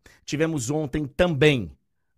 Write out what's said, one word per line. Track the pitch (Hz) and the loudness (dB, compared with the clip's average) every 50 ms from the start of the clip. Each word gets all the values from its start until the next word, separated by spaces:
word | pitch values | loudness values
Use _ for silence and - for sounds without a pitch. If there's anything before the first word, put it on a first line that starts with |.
| _ _ _ _ _ | _ _ _ _ _
Tivemos | - - 139 160 160 165 147 117 110 | -8 -4 -2 -2 -2 -2 -2 -4 -4
ontem | 147 156 156 135 - 156 151 | -4 -4 -4 -4 -4 -6 -6
também, | 127 - - 180 180 165 131 156 151 143 123 98 78 - - _ _ _ _ _ _ _ | -4 -2 0 0 2 2 4 4 4 4 4 0 -6 -10 -16 _ _ _ _ _ _ _